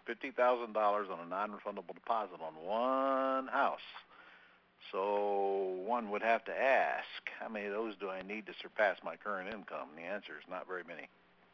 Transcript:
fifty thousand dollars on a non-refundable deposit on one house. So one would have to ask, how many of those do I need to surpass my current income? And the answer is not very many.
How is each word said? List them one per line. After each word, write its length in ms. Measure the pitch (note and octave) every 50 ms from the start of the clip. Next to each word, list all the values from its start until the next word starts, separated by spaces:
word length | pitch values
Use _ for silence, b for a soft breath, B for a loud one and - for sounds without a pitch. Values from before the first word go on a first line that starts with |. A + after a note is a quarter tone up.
| -
fifty 240 | - A#2 A2+ - C#3 -
thousand 400 | - B2 B2 B2+ A#2+ A#2+ A2+ G#2+
dollars 360 | A2 G#2+ G#2 G2+ G#2 G2+ F#2+ F#2+
on 80 | E2+
a 80 | E2+ E2+
non-refundable 640 | F2+ F#2+ G#2 G#2+ G#2 G2 - G#2+ G2+ G2 F2+ E2+ F2+
deposit 460 | E2 - - A#2 A2+ G#2+ F#2+ F2+ D#2+ E2
on 120 | D#2+ D#2 D#2 D#2+
one 800 | F2+ G#2 A2+ B2 B2+ C3 C3+ C3+ C3+ C3+ C3 C3+ C3+ C3+ C3 C3 B2+
house. 300 | A2 C3+ C3+ G2 - - - - - - - - b b b b b b b b b b b b _ _ - - -
So 880 | G2 F#2+ G#2 G#2 G2+ G#2 G#2 G2+ G2 G2 G2 G2 G2 G2 F#2 F#2 F#2 F#2
one 260 | G#2 A#2+ A#2+ A#2 G2+
would 120 | G2+ G2+ G#2+
have 220 | A2+ A2+ A2 -
to 80 | G#2 E2+
ask, 500 | E2+ A#2 C3+ C3 A2 F2 D2 C2 - - - - - - - - -
how 80 | - A#2
many 180 | A2+ G#2 G2+
of 60 | G#2 G2+
those 240 | G#2+ A#2 A2+ G#2
do 120 | - G2+ F#2+
I 140 | F#2+ F#2+ F#2
need 240 | F#2+ G#2 G#2+ G#2
to 60 | F#2 F2+ - -
surpass 360 | F2 - - G#2+ G2+ F2 - -
my 140 | E2+ E2
current 360 | D#2+ - G#2 G2+ F#2+ F#2 G2 A2+
income? 360 | G#2 F#2 - E2+ D2+ C#2 - D2+
And 20 | D#2
the 100 | E2+ F2
answer 240 | G2+ G#2 - - D#2 D2+
is 60 | D2+ F2
not 200 | F2+ F2+ - F2+
very 160 | F#2 F2+ E2+
many. 220 | E2 E2+ D2+ - - _ _ _ _ _ _ _ _